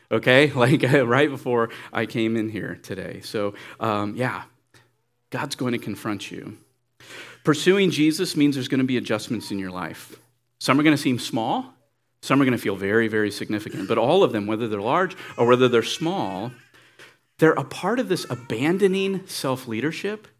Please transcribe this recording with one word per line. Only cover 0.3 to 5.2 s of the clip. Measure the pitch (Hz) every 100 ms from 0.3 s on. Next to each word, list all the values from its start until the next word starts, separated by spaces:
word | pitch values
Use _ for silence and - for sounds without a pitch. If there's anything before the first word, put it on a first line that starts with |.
| 127 147
<laughs> |
Like, | 135 120 156
uh, | 127 147 120
right | 123 151
before | 131 127 120 113 - -
I | -
came | 113 120 113 113
in | 110
here | 107 90 87
today. | - 92 87 87
So, | - 113 104 - - -
um, | 113 104 104
yeah, | 101 127 92 - _ _ _ _ _ _ _